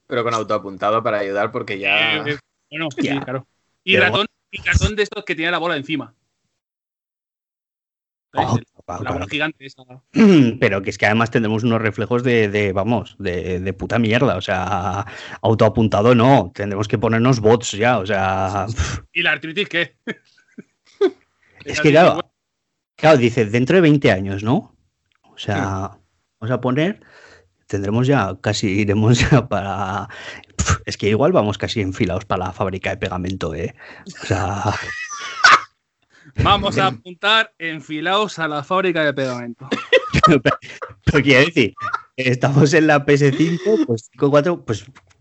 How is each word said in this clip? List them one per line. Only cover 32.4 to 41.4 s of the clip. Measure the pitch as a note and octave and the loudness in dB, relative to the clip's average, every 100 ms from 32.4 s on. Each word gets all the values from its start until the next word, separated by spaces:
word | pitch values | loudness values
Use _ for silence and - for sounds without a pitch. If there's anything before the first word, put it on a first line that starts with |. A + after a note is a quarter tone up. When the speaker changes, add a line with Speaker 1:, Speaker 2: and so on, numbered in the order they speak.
| F#2 | -4
Speaker 3:
la | |
fábrica | - G2 F#2+ F#2+ | -6 -6 -4 -6
de | F#2+ | -6
pegamento, | G2 F#2 F2+ F#2+ E2+ | -6 -6 -6 -6 -8
¿eh? | D#2 E2+ - - - - - | -6 -8 -10 -20 -20 -20 -16
O | - | -6
sea | G2 F#2+ G2 | -4 -2 -4
<laughs> | G#2 - - - - C6+ - E5 F#5 C6+ - _ _ _ _ _ D3 - | -4 -4 -8 -10 -12 -12 -14 2 4 4 0 _ _ _ _ _ -10 -2
Speaker 2:
Vamos | F3 G3+ G3 - | 2 2 2 0
a | F#3+ | 0
apuntar | A2+ F#3 F3+ G3+ A3 A3 _ | -2 -12 -6 0 0 0 _
enfilados | E3 D#3 C#3 D3+ E3 G3+ G#3+ - | -10 -10 -8 -6 -2 0 -2 -4
a | D#3 | -4
la | D3 | -4
fábrica | C3 F#3 F#3 E3 | -2 -2 0 0
de | D3+ | 0
pegamento. | C#3 C3 B2 A#2+ A#2 C3+ - - - | 0 -4 -6 -10 -14 -8 -8 2 2
Speaker 3:
<laughs> | C6+ - - | 2 4 6
Pero, | D3 C#3 - - - - - - | 6 4 -2 -8 -16 -16 -4 0
pero | D3+ | 2
quiero | C3+ B2+ | 6 6